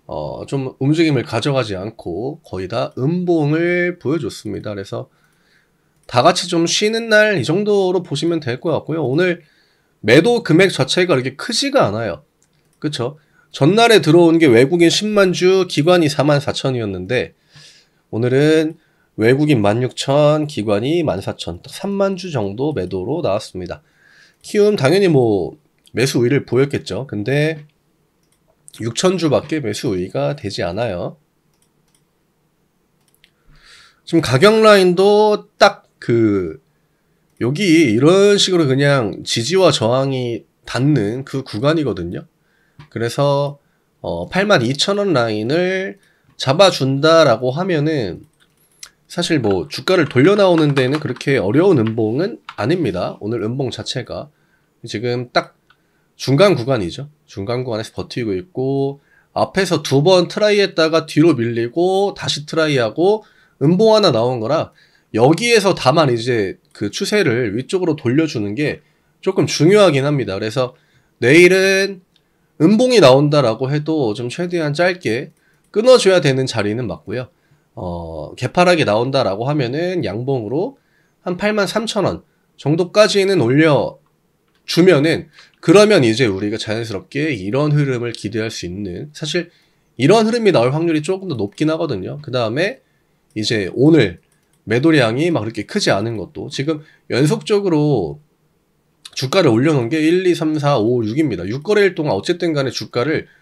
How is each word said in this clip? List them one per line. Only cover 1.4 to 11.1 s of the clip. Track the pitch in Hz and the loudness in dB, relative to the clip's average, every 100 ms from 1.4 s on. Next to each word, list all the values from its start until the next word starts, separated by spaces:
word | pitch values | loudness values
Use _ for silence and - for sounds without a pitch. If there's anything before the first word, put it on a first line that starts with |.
| 147 135 110 92 | -2 -2 -2 -6
않고 | 104 - 95 85 127 170 | -8 -10 -10 -8 -8 -12
거의 | _ 95 92 | _ -10 -6
다 | 117 135 - | -6 -6 -4
음봉을 | 131 175 180 165 147 156 170 175 175 175 | -4 -2 0 0 0 0 0 -2 -4 -4
보여줬습니다. | 117 165 110 - 107 95 104 | -6 -4 -6 -10 -10 -10 -10
그래서 | 101 98 117 117 _ _ _ _ _ _ _ _ _ - | -10 -10 -12 -12 _ _ _ _ _ _ _ _ _ -2
다 | 123 | 2
같이 | 147 180 175 | 4 2 -2
좀 | 170 170 | -2 0
쉬는 | - 208 226 226 | 0 -2 -2 2
날 | 214 214 196 | 2 4 0
이 | |
정도로 | 156 175 208 202 185 180 | -2 -2 0 0 0 -2
보시면 | 180 143 170 165 | -4 -4 -2 -4
될 | 120 127 | -4 -6
것 | 175 | -4
같고요. | 123 - 160 | -4 -4 -4
오늘 | 127 143 180 170 - _ _ _ _ _ | -2 0 0 -2 -8 _ _ _ _ _
매도 | 101 135 175 160 | 4 4 6 0
금액 | - 156 190 | 2 4 4
자체가 | - 127 - 180 | 2 -2 0 0